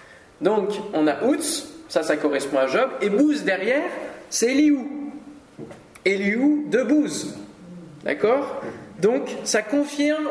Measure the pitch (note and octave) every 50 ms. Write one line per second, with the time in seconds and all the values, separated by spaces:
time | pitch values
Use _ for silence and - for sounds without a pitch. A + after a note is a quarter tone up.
0 | - - - - - - - - D3 F#3+ A3 G#3+ F#3+ G3+ G#3 - - - - D#3
1 | D3+ D3+ C#3 - - B3+ D4+ - - - - - - - - - - - - E3+
2 | D#3 D#3 D3+ D3 - C#3+ C#3 C3+ C#3 C#3 C#3+ C3+ C3+ C3+ F3+ G#3+ C4 B3+ - -
3 | G3 G3+ G3+ A#3+ D4 D4+ C#4+ - - F#3+ F#3+ F#3 F#3+ A3+ C4 D4+ F4 F4 - -
4 | - - - - - - - - A3+ B3 C4+ C#4 D4+ D4+ C#4+ C4 A3+ - - -
5 | - - - - - - - - - - - - A#2 - - - - - - -
6 | - F#3 G3 G3 G3+ G3 G#3+ A#3+ C4+ D4 D4+ D4 - - - B3 B3 G#3+ D4+ D4+
7 | C4 F3+ - - - - - - - - - - - - - - - - - -
8 | - - D3 - - G#3+ B3+ C#4+ C#4+ - - - - - - - - - - -
9 | E3+ G#3+ B3+ C#4 - - - - - - - G#3+ - - C#4+ C#4+ C#4+ - - C#4+
10 | C#4+ D4 D4+ D#4 D4+ C#4+